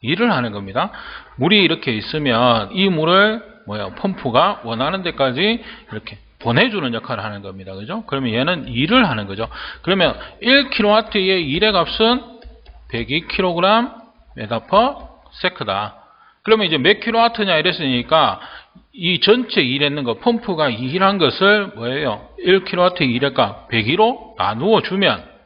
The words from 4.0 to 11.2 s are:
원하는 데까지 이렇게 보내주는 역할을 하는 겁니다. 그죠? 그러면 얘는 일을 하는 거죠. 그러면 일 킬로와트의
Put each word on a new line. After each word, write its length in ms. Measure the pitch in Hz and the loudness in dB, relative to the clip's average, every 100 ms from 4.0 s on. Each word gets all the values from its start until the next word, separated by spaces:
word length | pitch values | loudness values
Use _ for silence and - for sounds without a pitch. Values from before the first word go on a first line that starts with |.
| 196 185 135 117 175 208 | -6 -4 0 4 2 0
원하는 400 | 113 113 135 190 | -6 -4 -2 -2
데까지 600 | 175 - 135 123 196 233 226 - - | -6 -2 -2 0 0 -2 -6 -20 -14
이렇게 260 | 107 - 107 _ _ | -14 -14 -20 _ _
보내주는 540 | 117 120 240 208 139 | 0 2 2 0 -4
역할을 300 | 113 - 117 | -6 -6 -8
하는 180 | 107 101 | -6 -10
겁니다. 320 | 98 95 95 95 | -12 -14 -14 -14
그죠? 280 | 107 202 - | -10 -10 -6
그러면 260 | 139 131 | -4 -2
얘는 340 | 110 143 180 120 | 0 0 -2 -4
일을 400 | 120 151 247 214 | -2 2 4 4
하는 200 | 113 101 | 0 -6
거죠. 200 | 98 113 - - - | -6 -8 -8 -14 -12
그러면 360 | - 190 165 - - - | -2 2 2 0 -12 -6
일 300 | 214 269 277 | 2 2 2
킬로와트의 760 | - 208 214 226 214 | 0 4 4 2 -2